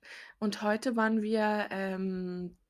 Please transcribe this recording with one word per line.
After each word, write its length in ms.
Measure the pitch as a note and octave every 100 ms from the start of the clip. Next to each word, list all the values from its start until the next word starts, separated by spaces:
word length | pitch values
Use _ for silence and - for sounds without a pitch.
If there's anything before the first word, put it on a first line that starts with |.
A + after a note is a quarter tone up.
| - - - -
Und 220 | G#3+ G3+
heute 340 | G#3 G#3+ C4
waren 260 | A#3 A3 A3
wir, 460 | G#3 A3 G#3+ G#3+ -
ähm, 840 | F#3+ G3 F#3+ F#3+ F#3 F3+ F3+ F3 -